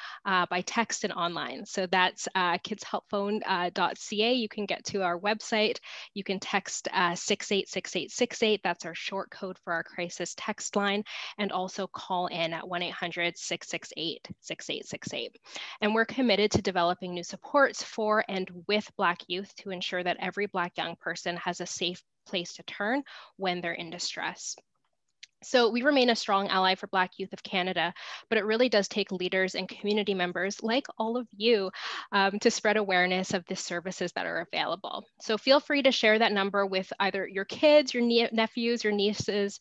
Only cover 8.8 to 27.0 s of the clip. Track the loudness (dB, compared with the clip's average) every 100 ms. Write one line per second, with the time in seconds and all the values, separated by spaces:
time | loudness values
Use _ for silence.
8.8 | -6 -8 -6 -6 -8 -8 -10 -8 -4 -4
9.8 | -4 -6 -6 -6 -8 -6 -6 -6 -2 0
10.8 | 2 0 -2 -8 -8 -4 -2 -2 -4 -6
11.8 | -8 -8 -4 -2 -2 -2 -2 -4 -4 -4
12.8 | -4 -6 -6 -2 -2 -2 -6 -6 -6 -10
13.8 | -10 -8 -6 -8 -12 -14 -12 -10 -8 -8
14.8 | -8 -10 -8 -8 -10 -12 -16 -14 -12 -2
15.8 | 2 2 2 2 4 6 4 2 2 2
16.8 | 2 0 -4 -6 -8 -12 2 4 4 2
17.8 | -8 -2 2 2 2 -2 -4 -6 0 0
18.8 | 0 0 0 0 -4 -6 -8 -12 -8 -6
19.8 | -4 -2 -2 -2 -2 -4 -2 0 -2 -2
20.8 | -6 -6 -6 -4 -4 -4 -4 -4 -6 -4
21.8 | -4 -4 _ _ -6 -6 -6 -10 -12 -4
22.8 | -2 -2 -4 -14 -18 -4 -2 -2 -4 -6
23.8 | -8 -8 -8 -6 -6 -6 -10 -12 _ _
24.8 | _ _ _ _ -20 _ 2 4 4 4
25.8 | 4 4 4 2 2 2 2 4 4 2
26.8 | 0 0